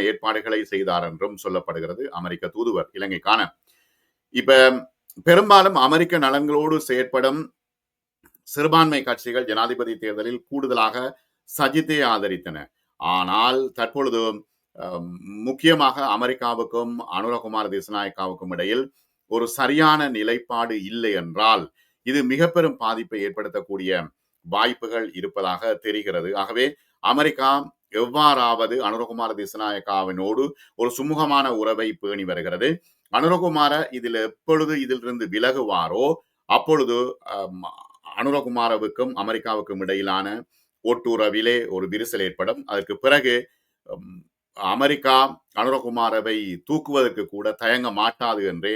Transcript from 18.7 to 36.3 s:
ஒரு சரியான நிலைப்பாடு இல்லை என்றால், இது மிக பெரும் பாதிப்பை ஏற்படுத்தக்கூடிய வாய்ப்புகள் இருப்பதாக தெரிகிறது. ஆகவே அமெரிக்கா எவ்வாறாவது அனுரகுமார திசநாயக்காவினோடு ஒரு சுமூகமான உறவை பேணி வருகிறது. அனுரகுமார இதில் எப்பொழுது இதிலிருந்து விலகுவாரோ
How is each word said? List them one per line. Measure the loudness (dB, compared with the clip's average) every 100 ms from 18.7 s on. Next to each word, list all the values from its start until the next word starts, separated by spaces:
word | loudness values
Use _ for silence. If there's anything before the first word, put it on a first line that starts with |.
| -2 -2 _ _ _ _
ஒரு | -2 -2
சரியான | -2 0 4 6 4 2
நிலைப்பாடு | -2 -2 -2 -4 -4 -4 -4
இல்லை | -6 -4 -2
என்றால், | -2 -4 0 2 2 0 _ _ _ -2
இது | 0
மிக | 0 2 4
பெரும் | 4 2 0
பாதிப்பை | -2 -2 -6 -4
ஏற்படுத்தக்கூடிய | -4 -4 -6 -8 -6 -4 -2 -2 -4 _ _ _ -4
வாய்ப்புகள் | 0 0 -2 -6 -6 -6
இருப்பதாக | -8 -8 -4 -2 -2 -2 -2
தெரிகிறது. | -4 -4 -4 -4 -4 -4
ஆகவே | -4 0 -2 -2 _ _
அமெரிக்கா | 0 2 2 2 2 2 -2 -14 _
எவ்வாறாவது | -2 0 4 4 6 4 2 0 0
அனுரகுமார | -2 -4 -6 -6 -6
திசநாயக்காவினோடு | -6 -8 -6 -6 -6 -2 -2 -2 -2 -2 0 -2 -6 -18 -4
ஒரு | -4
சுமூகமான | -2 -4 -2 2 2 2 0
உறவை | 0 0 -2
பேணி | -4 -6 -6
வருகிறது. | -4 -6 -4 -2 0 -2 -8 _ _
அனுரகுமார | 0 2 2 2 2 2 2 -2
இதில் | -6 -4 -2
எப்பொழுது | -4 -4 0 2 2 -2
இதிலிருந்து | -2 -4 -4 -6 -4
விலகுவாரோ | 0 0 0 0 -2 -2 0 0 -2 _